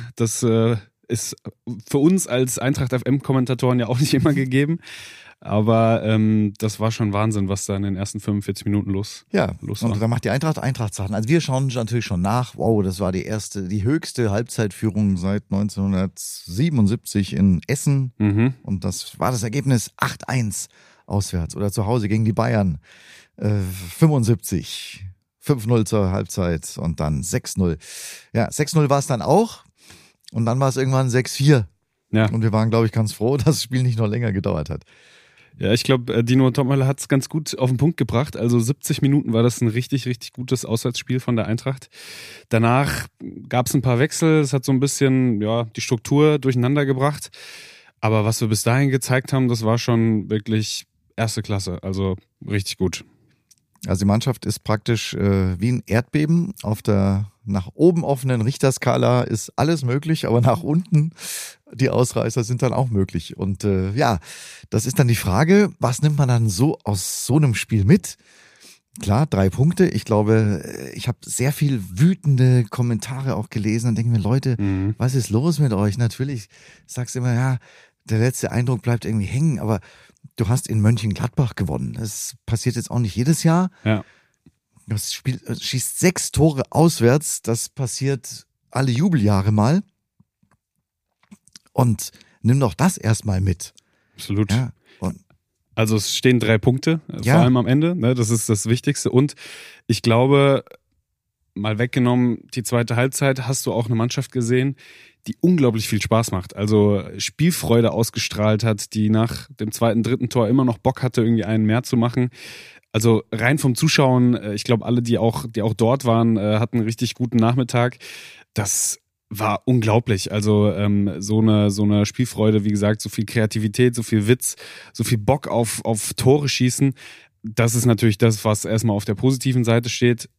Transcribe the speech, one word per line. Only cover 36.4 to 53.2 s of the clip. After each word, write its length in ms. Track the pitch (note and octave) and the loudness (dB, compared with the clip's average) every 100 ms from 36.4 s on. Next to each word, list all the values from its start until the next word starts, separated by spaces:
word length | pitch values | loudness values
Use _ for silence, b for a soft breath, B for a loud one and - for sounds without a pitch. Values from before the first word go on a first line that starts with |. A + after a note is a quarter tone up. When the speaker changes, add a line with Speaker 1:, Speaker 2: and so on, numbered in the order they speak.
| B2+ | 4
Speaker 1:
Topmöller 360 | C3 B2+ C#3 C3 | 2 0 0 0
hat's 220 | C#3 - | -2 -2
ganz 200 | D3 - | -2 0
gut 300 | D#3+ D3+ - | -6 -6 -4
auf 100 | B2+ | -2
den 80 | B2 | 2
Punkt 220 | D3+ - | 0 0
gebracht. 400 | A#2 A#2 D3 - | -2 -2 -2 -4
Also 200 | A#2+ A#2+ | 0 0
siebzig 440 | A2+ D3 - D3 | 0 -4 -4 0
Minuten 320 | C3+ C#3+ - | 2 2 2
war 80 | A2+ | 2
das 180 | A#2+ - | 0 0
ein 80 | A#2+ | -2
richtig, 380 | A2+ B2+ C#3 B2+ | -2 -4 -6 -4
richtig 260 | B2 - | -8 -10
gutes 320 | - B2+ C3 | -14 -6 -6
Auswärtsspiel 560 | - A2+ C3 - - B2+ | -2 -4 -4 -6 -6 -4
von 160 | - A#2 | -2 -2
der 100 | G2+ | -2
Eintracht. 440 | A2+ C3+ C3+ - B B B B B B | -4 -4 -8 -14 B B B B B B
Danach 580 | A2+ A#2 B2+ C#3+ - - _ - - - | 2 4 2 0 -4 -8 _ -14 -14 -4
gab's 240 | A#2+ B2 | -2 2
ein 80 | C#3+ | 2
paar 160 | B2+ A#2+ | 2 2
Wechsel. 420 | D3+ - D#3+ D#3 | 2 2 2 4
Es 140 | C#3 | 2
hat 100 | C#3 | 0
so 80 | C3 | 0
ein 80 | C3 | 2
bisschen, 640 | C#3 - C3+ C3 B2+ G#2 | 0 2 2 2 2 0
ja, 220 | G#2+ A#2 A2+ - | 0 -2 -2 -6
die 60 | |
Struktur 560 | - A#2+ - C#3+ D3+ D3 | -4 -4 0 4 4 4
durcheinander 480 | C3 B2 C#3+ D3 C#3 | 0 0 0 0 0
gebracht. 440 | C3 C#3+ D3 - B B B B B B _ | 0 0 -2 -12 B B B B B B _
Aber 240 | A2 A2 | 0 2
was 160 | G#2 A2+ | 2 0
wir 80 | A2 | -2
bis 140 | G#2+ | 0
dahin 260 | A#2 B2+ C#3 | 0 0 2
gezeigt 460 | C3 - C3 - | 0 0 -2 0
haben, 140 | C3+ B2+ | 0 0
das 140 | A#2 | 0
war 140 | A2 A#2 | 0 0
schon 540 | - A#2 A2+ G#2+ F#2 | 0 2 2 0 -2
wirklich 560 | G#2+ A2 G#2+ G#2 - - _ _ - | -4 -2 -2 -2 -8 -12 _ _ -4
erste 260 | A2+ - | -4 -4
Klasse. 400 | G2+ G2 F#2 F2+ | -4 -4 -4 -8
Also 340 | F#2+ F#2+ F#2+ F#2 _ _ - | -6 -2 -2 -4 _ _ -6
richtig 300 | G#2 F#2+ - | -4 -4 -2
gut. 260 | F#2 - - _ | -2 -4 -12 _